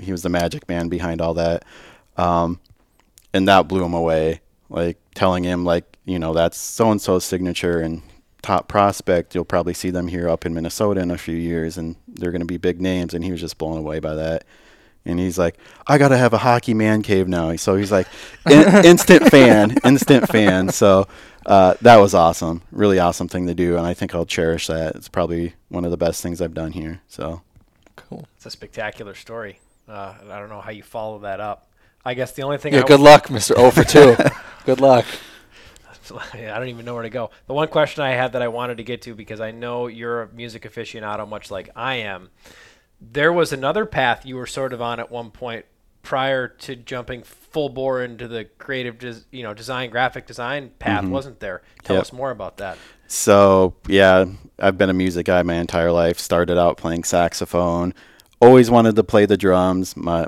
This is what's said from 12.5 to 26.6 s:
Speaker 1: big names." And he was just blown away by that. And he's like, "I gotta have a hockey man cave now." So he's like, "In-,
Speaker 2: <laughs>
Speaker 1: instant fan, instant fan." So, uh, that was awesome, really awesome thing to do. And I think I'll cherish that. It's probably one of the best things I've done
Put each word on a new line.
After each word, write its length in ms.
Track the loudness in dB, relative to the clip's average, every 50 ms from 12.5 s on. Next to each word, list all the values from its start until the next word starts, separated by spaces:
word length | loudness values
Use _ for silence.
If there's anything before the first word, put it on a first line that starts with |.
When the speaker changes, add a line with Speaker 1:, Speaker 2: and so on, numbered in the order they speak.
| -8
Speaker 1:
big 240 | -4 -4 -4 -4 -2
names." 340 | -4 -4 -4 -4 -6 -6 -8
And 80 | -8 -8
he 60 | -8
was 100 | -8 -8
just 180 | -10 -12 -10 -10
blown 200 | -8 -8 -8 -8
away 220 | -8 -8 -8 -8
by 140 | -8 -8 -8
that. 300 | -6 -6 -6 -6 -8 -8 _ _ _ _ _ _ _ _ _ _ _ _
And 120 | -8 -6 -4
he's 200 | -4 -4 -2 -2
like, 180 | -2 -2 -4 _ -14 -20 -20 -12 -2
"I 100 | 0 2 4
gotta 180 | 4 4 4 4
have 140 | 4 2 2
a 60 | 2
hockey 360 | 2 2 0 0 0 -2 -2
man 280 | 0 0 0 0 0 0
cave 260 | 0 0 0 0 0
now." 260 | -2 -2 -2 -4 -4
So 200 | -4 -2 -2 0
he's 160 | 0 0 0 0
like, 140 | -2 -2 -2 -8 -18 -20 -20 -20 -6 4 8
"In-, 340 | 8 8 10 8 8 8 8
Speaker 2:
<laughs> 0 |
Speaker 1:
instant 460 | 8 8 8 8 8 6 8 8 8
fan, 460 | 8 8 8 8 8 6 4 2 2 2 2
instant 440 | 4 2 4 4 4 4 4 4 2
fan." 420 | 2 2 2 2 2 0 0 -2
So, 360 | 0 2 4 6 6 4 2 0 -6 -16 -20 -20 -20 -14 -2
uh, 280 | 4 6 6 6 6 4 6 8
that 140 | 10 10
was 160 | 10 8 6 4
awesome, 480 | 4 4 4 2 0 -4 -6 -6 -8 -12 _ -6
really 260 | -2 0 2 2 2
awesome 300 | 2 0 0 -2 -6 -8
thing 180 | -6 -6 -6
to 80 | -6 -4
do. 220 | -2 -2 -2 0 -2
And 80 | -2
I 80 | -4 -6
think 200 | -6 -8 -8 -6
I'll 120 | -6 -6
cherish 400 | -6 -4 -2 -2 -2 -2 -4 -4
that. 300 | -6 -6 -6 -6 -8 -8
It's 120 | -12 -16 -10
probably 460 | -6 -6 -4 -4 -4 -6 -8 -8 -12 _ _ _
one 160 | -10 -8 -6
of 60 | -6
the 60 | -4
best 260 | -4 -4 -4 -4 -6 -8
things 180 | -10 -8 -8 -8
I've 120 | -8 -8
done 180 | -10